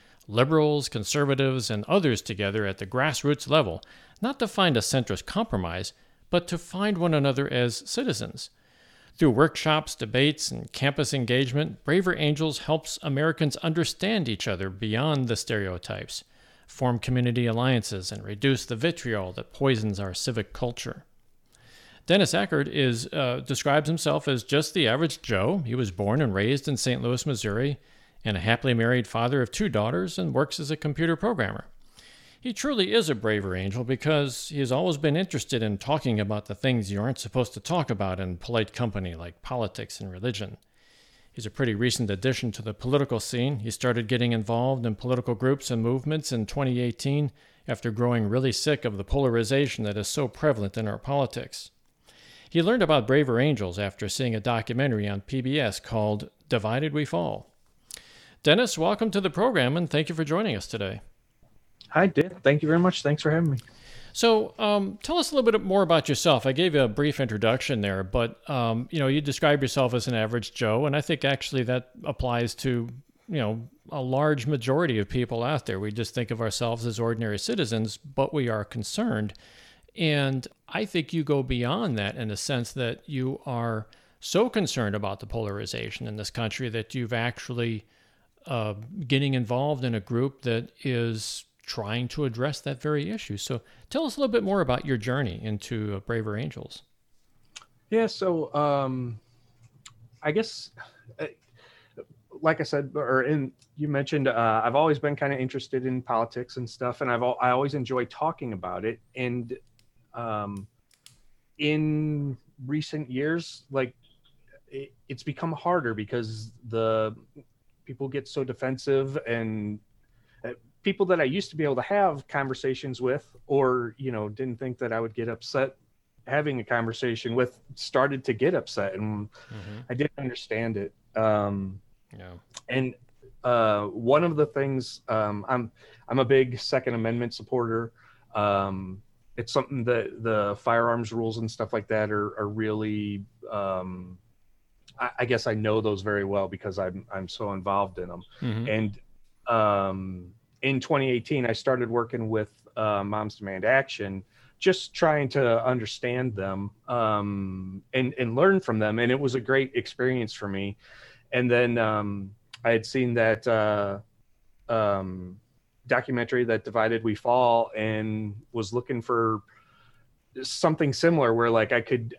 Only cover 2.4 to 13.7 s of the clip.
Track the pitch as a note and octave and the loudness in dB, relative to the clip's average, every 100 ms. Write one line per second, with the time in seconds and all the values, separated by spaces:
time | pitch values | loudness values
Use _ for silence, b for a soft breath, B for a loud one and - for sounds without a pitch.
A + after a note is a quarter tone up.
2.4 | G2+ G#2+ G2+ F#2+ G2 B2 D3+ - C#3+ D3 | -2 0 -2 -4 -4 0 0 0 0 0
3.4 | - D3+ G#2+ D#2+ B B B B A3+ C#4 | 2 2 2 -4 B B B B -6 -2
4.4 | A3 - F#3 A#2+ - C3+ A#2 G2 - G3+ | -2 2 4 4 2 0 0 -4 -4 -4
5.4 | A3+ G2+ F2 F2 - b b b _ F3 | -2 -2 -2 -4 -8 b b b _ -2
6.4 | F3 E3+ - F3+ G#3 F#3+ E3+ D3+ C#3 C3 | 0 -6 -6 -2 0 2 2 4 4 2
7.4 | C#3 B2 A#2+ A2+ - - B3+ G#2+ - - | 0 2 0 0 -6 -2 -2 -2 -6 -10
8.4 | - b b b b b b - D#3 A2+ | -16 b b b b b b 2 4 6
9.4 | D#3 - D#3 D#3 D3+ - A2 B2+ D3 D3 | 4 2 0 0 0 -8 -2 2 2 2
10.4 | - A#2+ - - C#3 C3+ - C#3 A#2 B2 | -4 -6 -10 -2 0 0 0 0 2 2
11.4 | C3+ C#3 D#3 - - F3 F#3 E3+ D3+ D3 | 2 0 -2 -4 0 2 2 2 0 2
12.4 | D#3+ C3+ - D#3 - - D#3+ C3+ D#3 D3+ | 0 -2 0 0 -2 -6 -2 0 2 2
13.4 | D3+ - E3 | 0 0 0